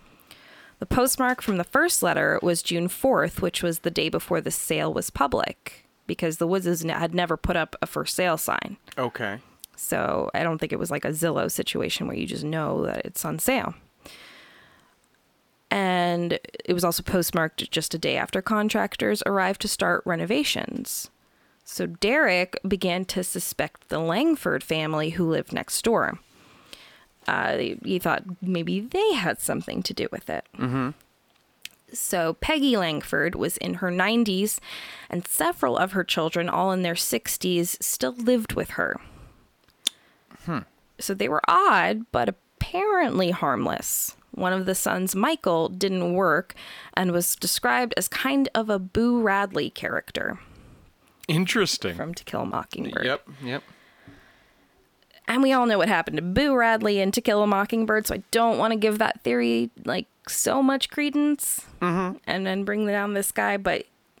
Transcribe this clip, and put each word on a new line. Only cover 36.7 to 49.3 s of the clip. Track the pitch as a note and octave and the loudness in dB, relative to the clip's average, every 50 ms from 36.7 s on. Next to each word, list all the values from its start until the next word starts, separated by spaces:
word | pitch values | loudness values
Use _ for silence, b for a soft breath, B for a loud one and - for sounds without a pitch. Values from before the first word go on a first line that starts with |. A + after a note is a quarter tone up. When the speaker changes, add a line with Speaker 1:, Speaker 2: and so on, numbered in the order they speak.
Speaker 1:
in | F#3+ F#3 F3+ | 2 0 0
their | E3+ E3+ | 0 -2
sixties, | F3 - - - - - - - - - F#3 F3+ E3+ E3+ F3 - - | -2 -2 -2 -2 -2 -2 -4 -6 -2 -2 0 2 2 0 0 -2 -4
still | - - - - - B3+ B3 | -4 -4 -2 -2 -2 -2 -2
lived | B3 A#3 A3+ B3+ A#3+ A3 - - | -2 2 2 2 2 2 0 -2
with | - - - | -4 -4 -4
her. | - - - C2+ - - - B B B B B B B B B B _ _ _ _ _ - - b b b b b b b b - - - | -2 -2 -2 -2 -2 -6 -10 B B B B B B B B B B _ _ _ _ _ -8 -8 b b b b b b b b -20 -14 -8
Speaker 2:
Hmm. | - E3 B2 F2+ - _ _ _ _ _ - | -6 -6 -6 -6 -10 _ _ _ _ _ -10
Speaker 1:
So | - - G3 | -6 -6 -4
they | F#3+ G3+ - | -2 -2 0
were | - D#3 - - | 0 2 4 6
odd, | E4+ F4+ G4 G4 A#3 F#3 E3+ F3+ G#3+ A3 A#3 - - | 6 6 6 6 6 4 4 2 0 -2 -4 -2 0
but | A#3+ A#3+ G#3 | 0 0 0
apparently | F#3+ - _ _ _ - - - - F4 G4 G#4+ G#4 F#4 E4+ B3+ - F#3 F#3 E3+ F3+ | -2 -4 _ _ _ -10 -8 -4 -2 0 0 2 4 4 2 2 2 2 2 0 0
harmless. | F3+ F3 D3 B2+ - - - - - - - - - - - - - _ _ | 0 0 0 0 0 0 -2 -2 -4 -4 -4 -4 -2 -4 -4 -6 -12 _ _
One | - - F#3+ F3+ F#3 | -8 -4 -2 0 0
of | F#3+ F#3 | 0 0
the | F#3 F#3+ | 0 0
sons, | F#3 - G3 F#3+ F#3 F#3 F#3 - | 0 0 0 0 0 0 0 0
Michael, | F#3+ G#3+ D4 E4 D#4 - F#3 E3+ E3 E3 - | 0 0 0 0 0 0 2 2 2 2 0
didn't | F#3 F3+ G3 F#3+ F#3+ F#3 F3 F3 F3 | -2 -2 -2 0 0 0 0 0 2
work | F#3 F#3+ F3 D3 D#3 F#3+ - - B B B B B B B B | 2 2 4 2 2 0 -4 -10 B B B B B B B B
and | - F#3+ F#3 | -2 0 2
was | E3+ F3 F3 - - | 2 2 2 0 -2
described | - - F#3+ - - - B3 B3 B3 B3+ A#3 - | -2 -2 -2 -2 0 0 2 2 2 0 0 -2
as | - - | -2 -4
kind | - - - - C4 C#4 C#4 C4+ C4+ - | -4 -4 -2 0 2 2 2 2 2 0
of | A3+ A3+ A3 | -2 0 0
a | G#3 G3 | 0 -2
Boo | F#3 F#3 - G#3+ A#3 A#3+ A#3+ A#3+ A3+ | -2 -2 0 0 2 2 2 2 2
Radley | G#3 | 2